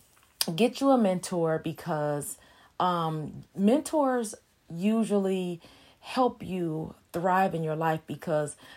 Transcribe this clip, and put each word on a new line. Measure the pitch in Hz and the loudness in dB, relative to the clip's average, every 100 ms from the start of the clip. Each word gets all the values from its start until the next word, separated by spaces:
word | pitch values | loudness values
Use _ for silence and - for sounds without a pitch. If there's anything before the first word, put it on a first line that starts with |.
| _ _ _ - - 165 | _ _ _ -6 -4 2
get | 240 - | 2 2
you | 277 | 4
a | 254 | 6
mentor | 202 185 - 180 160 156 | 4 0 -2 0 0 0
because, | 160 156 165 151 147 147 143 - - - - - | -2 -8 -4 -2 0 -2 -4 -12 -18 -20 -20 -2
um, | 180 175 160 156 147 - - | 0 2 0 -4 -8 -12 -14
mentors | - 196 277 302 320 269 254 220 - _ _ _ | 0 4 4 2 0 0 0 -4 -10 _ _ _
usually | 165 202 226 202 202 190 190 180 175 - - - _ | -4 0 0 2 2 0 -2 -4 -6 -12 -20 -20 _
help | - - 247 247 | -8 2 2 0
you | 165 185 170 156 160 - _ | -8 -4 -2 -4 -6 -12 _
thrive | 175 185 185 190 | -2 2 2 2
in | 165 | 0
your | 160 156 | -2 0
life | 160 160 - | 0 -2 -4
because | 151 - 151 147 - - | -10 -2 -2 -2 -6 -18